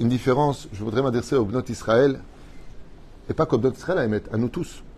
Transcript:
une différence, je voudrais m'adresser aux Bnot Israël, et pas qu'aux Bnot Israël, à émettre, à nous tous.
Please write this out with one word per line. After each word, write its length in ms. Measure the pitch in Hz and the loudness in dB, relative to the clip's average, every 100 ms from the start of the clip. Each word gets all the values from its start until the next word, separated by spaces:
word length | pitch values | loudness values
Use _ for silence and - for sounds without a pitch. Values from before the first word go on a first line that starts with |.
une 80 | 117 | 2
différence, 580 | 123 131 127 147 135 - | 2 4 4 2 0 -8
je 100 | 98 | -8
voudrais 200 | 110 110 | -2 0
m'adresser 320 | 135 120 113 135 | 2 0 2 2
aux 100 | 101 | 2
Bnot 160 | 123 120 | -2 -4
Israël, 500 | 110 - 113 139 131 - - - - - - - - - - - | -4 2 6 6 2 -8 -18 -18 -16 -14 -14 -16 -18 -20 -12 -4
et 60 | 101 | -2
pas 100 | 160 | 2
qu'aux 140 | 123 | 2
Bnot 140 | 127 | 2
Israël, 260 | 117 - 180 | -2 -2 0
à 60 | 117 | 0
émettre, 280 | 104 - | 0 -2
à 40 | 113 | -2
nous 120 | 120 | -2
tous. 340 | 175 165 - - | -2 -8 -10 -18